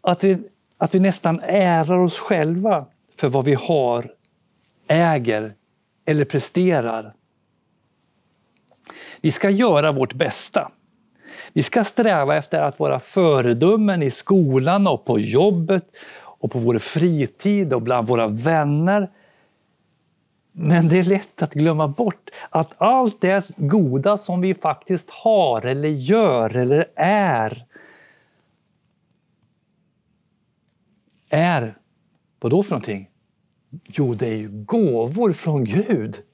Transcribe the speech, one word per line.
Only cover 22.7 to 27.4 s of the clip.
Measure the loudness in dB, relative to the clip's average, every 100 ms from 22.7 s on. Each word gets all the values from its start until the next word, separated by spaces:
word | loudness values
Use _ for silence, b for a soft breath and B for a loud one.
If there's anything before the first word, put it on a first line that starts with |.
| 0
allt | 2 4 0 0
det | 0 0 -4 -6
goda | 0 2 2 0 0 -2
som | -2 -2
vi | -2
faktiskt | -2 -4 -6 -6 -6 -6
har | -4 2 2 2 0
eller | -2 -2 -2
gör | -2 0 2 4 2 0 0
eller | 2 0 0
är, | -2 0 2 0 0